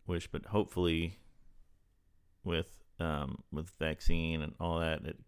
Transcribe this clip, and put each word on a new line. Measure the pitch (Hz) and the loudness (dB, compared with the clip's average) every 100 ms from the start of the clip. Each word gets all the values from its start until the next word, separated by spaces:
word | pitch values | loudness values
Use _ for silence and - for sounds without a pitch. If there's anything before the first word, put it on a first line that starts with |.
| - | -4
wish, | 85 - | -4 -4
but | - - | -8 0
hopefully | 104 - - 87 82 85 - - - - - - - _ _ _ _ _ _ | 0 2 2 4 4 0 -6 -20 -20 -20 -20 -20 -20 _ _ _ _ _ _
with, | - 85 - - - - | -2 -2 -2 -10 -20 -6
um, | 82 73 69 - - | -2 -2 -4 -8 -8
with | 73 82 - | -8 -8 -4
vaccine | 80 78 - 82 80 80 | -4 4 4 6 2 -2
and | 76 - | -4 -4
all | 85 82 | -2 0
that, | 82 80 - | 0 -2 -6
it | - | -12